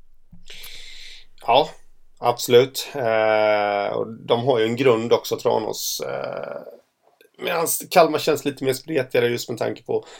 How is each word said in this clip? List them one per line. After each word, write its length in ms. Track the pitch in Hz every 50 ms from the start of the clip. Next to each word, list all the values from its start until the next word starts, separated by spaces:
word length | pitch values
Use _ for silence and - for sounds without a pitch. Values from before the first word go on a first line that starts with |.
| - - - - - - - - - - - - - - - - - - - - - - - - - - - - - -
Ja, 220 | 117 135 156 156 - - - - - - - - - -
absolut. 720 | 120 120 120 - - - 123 120 131 131 131 - - - -
Eh, 920 | 143 127 113 113 110 110 110 110 107 107 107 107 104 104 104 101 101 101 101 110 113
och 100 | 110 107 113
de 320 | - - - 120 117 120
har 140 | 135 131 113
ju 60 | 110
en 100 | 113 117
grund 380 | 117 139 135 117 110 113 120 117
också, 240 | 110 - - 113 107
Tranås. 640 | - 120 113 113 110 104 107 - - - - -
Eh, 640 | - 64 64 65 69 - 50 50 - - - - - - - - _ _ _ _ _ _ _ _ _ _ _ -
medans 440 | - 180 175 165 170 151 - - - -
Kalmar 280 | - 185 165 156 151 147
känns 260 | - - 151 135 -
lite 180 | 143 123 - 135
mer 100 | 131 -
spretigare 540 | - - - 160 139 127 123 - 131 120 120
just 220 | 120 120 - -
med 80 | 127 110
tanke 260 | 117 113 110 - -
på 220 | - 117 110 - - -